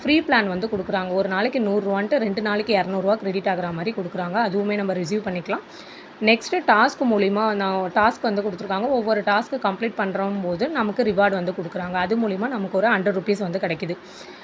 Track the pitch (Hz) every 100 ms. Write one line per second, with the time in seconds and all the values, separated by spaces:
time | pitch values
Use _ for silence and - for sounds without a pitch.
0 | 269 311 311 247 202 185 220 202 180 196
1 | 185 185 196 190 240 262 208 202 196 196
2 | 208 285 220 196 214 208 214 196 180 190
3 | 190 226 196 190 196 180 175 165 190 220
4 | 180 190 175 202 220 196 208 208 196 185
5 | 165 214 202 180 175 262 - - - -
6 | - - 214 233 - 359 294 214 254 -
7 | 262 208 196 202 220 202 190 190 185 214
8 | 214 233 233 202 202 180 208 196 247 254
9 | 214 208 196 202 - 262 202 190 226 214
10 | 190 190 196 202 180 170 277 294 208 202
11 | 220 190 202 196 180 185 165 180 180 180
12 | 185 233 220 190 240 233 190 190 220 202
13 | 185 190 175 202 185 185 190 160 170 175
14 | - - - -